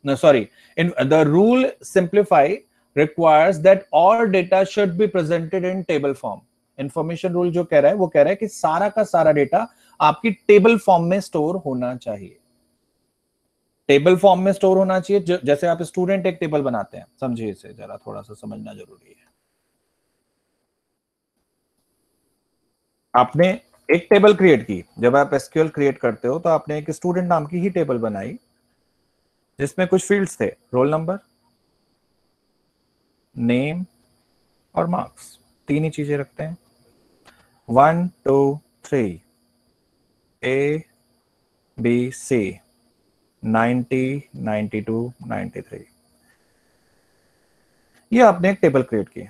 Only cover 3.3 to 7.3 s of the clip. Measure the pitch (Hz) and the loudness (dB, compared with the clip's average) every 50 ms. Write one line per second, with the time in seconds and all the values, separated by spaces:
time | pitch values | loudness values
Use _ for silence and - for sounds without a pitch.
3.3 | 156 151 160 180 196 156 156 185 196 190 - _ - 151 170 190 220 226 214 214 | 6 6 4 2 0 2 4 4 4 4 2 _ 0 4 4 4 4 4 2 0
4.3 | 185 190 175 180 196 180 165 - - 214 208 196 170 175 214 208 - 185 165 151 | 0 0 0 2 2 0 0 0 0 -2 -2 -2 0 -2 -2 0 0 -2 -2 -2
5.3 | 170 170 165 160 196 190 175 180 185 190 175 - 165 147 139 143 135 - - 113 | -2 -4 -4 -4 -6 -4 -4 -4 -6 -6 -4 -4 -4 -2 -2 -4 -4 -4 -8 -12
6.3 | 101 - _ _ _ _ _ _ _ - - 139 - 165 151 160 170 160 - 185 | -12 -12 _ _ _ _ _ _ _ -12 -12 -8 -6 -8 -6 -6 -8 -6 -6 -4